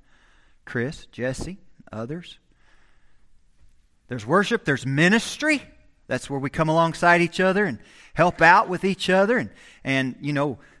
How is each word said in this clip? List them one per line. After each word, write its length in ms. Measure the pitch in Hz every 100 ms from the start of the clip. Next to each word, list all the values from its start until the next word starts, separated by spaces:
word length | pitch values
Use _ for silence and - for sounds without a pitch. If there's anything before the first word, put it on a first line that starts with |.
| _ _ _ _ _ _ -
Chris, 420 | 123 120 165 -
Jesse, 460 | - 123 131 - 196 - - -
others. 460 | 107 117 160 170 - _ _ _ _ _ _ _ - _ _ _ _ - _ _ _ _
There's 180 | 123 107
worship. 380 | 170 202 190
There's 220 | - 135 127
ministry. 800 | 135 170 226 - - 302 294 - - _ _ _
That's 220 | 127 -
where 100 | 139
we 100 | 135
come 200 | - 156
alongside 520 | 160 165 156 175 170
each 180 | 170 -
other 260 | 185 190 208
and 140 | 113 - - -
help 280 | - 175 -
out 260 | 165 185 233
with 160 | 180
each 260 | 190 185 -
other 280 | 185 202 240
and, 120 | 113 - - -
and, 320 | - 135 131 113
you 140 | 143
know, 260 | 143 147 120 - _